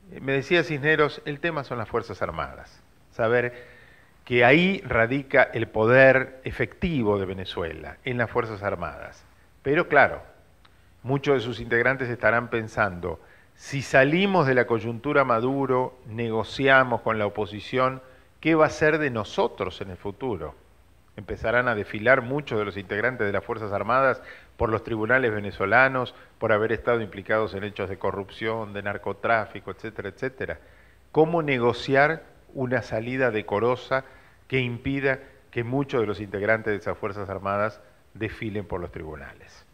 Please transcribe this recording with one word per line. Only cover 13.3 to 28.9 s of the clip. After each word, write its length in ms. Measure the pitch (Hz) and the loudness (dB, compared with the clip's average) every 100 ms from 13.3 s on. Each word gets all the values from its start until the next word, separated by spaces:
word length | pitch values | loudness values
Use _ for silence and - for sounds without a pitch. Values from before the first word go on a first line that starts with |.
| - _ _ | -20 _ _
si 260 | - 139 | -10 -8
salimos 640 | 117 139 135 170 202 185 135 | 2 4 6 4 2 4 4
de 80 | |
la 120 | 127 117 | 4 2
coyuntura 580 | 113 110 117 147 143 | 0 -2 -6 0 2
Maduro, 760 | 131 113 123 139 131 127 127 - - | 4 2 0 -2 0 0 -2 -8 -12
negociamos 960 | 110 117 110 104 - 135 135 127 113 | -6 -4 -4 -4 -2 4 6 4 0
con 180 | 117 110 | -2 0
la 80 | 104 | -2
oposición, 760 | 107 98 104 - 127 131 131 - - _ _ | -2 -6 -8 -4 0 0 -2 -14 -20 _ _
¿qué 140 | 160 | 2
va 120 | 160 151 | 4 4
a 40 | |
ser 280 | - 156 156 | 4 2 2
de 120 | 147 | 0
nosotros 680 | 117 101 - 226 - 95 - | -2 -4 -2 -2 -2 -8 -6
en 100 | 95 | -12
el 60 | 90 | -10
futuro? 580 | 104 95 131 92 78 - _ _ _ _ _ - | -12 -8 -8 -6 -8 -14 _ _ _ _ _ -18
Empezarán 500 | 104 104 117 120 127 | -12 -6 0 2 2
a 80 | |
desfilar 480 | 107 95 107 110 135 | -2 -4 -2 2 2
muchos 380 | 120 143 143 113 | 2 -6 -4 -2
de 40 | |
los 120 | 104 95 | -2 -6
integrantes 500 | 92 104 117 123 101 | -6 -2 -2 0 -2
de 60 | |
las 100 | 98 | -2
Fuerzas 300 | - 113 107 | -4 -8 -4
Armadas 500 | 98 101 127 135 117 - - - - | -4 0 2 2 0 -8 -20 -20 -4
por 120 | 117 | -2
los 160 | 110 | -2
tribunales 480 | - 113 107 131 123 | -2 -4 2 2 2
venezolanos, 800 | 107 101 - 98 117 131 131 120 - - _ | -2 -6 -4 2 4 4 2 -4 -10 -20 _
por 140 | 110 | 0
haber 180 | 107 110 | 2 2
estado 300 | 110 - 120 | 0 0 0
implicados 540 | 104 95 92 110 110 | -2 -10 -2 0 0
en 100 | 98 | -4
hechos 240 | 101 95 95 | -8 -6 -8
de 100 | 98 | -4
corrupción, 720 | 101 95 95 - 110 113 104 | -4 -4 -8 -6 -4 -4 -6
de 100 | 101 | -8
narcotráfico, 880 | 101 | -6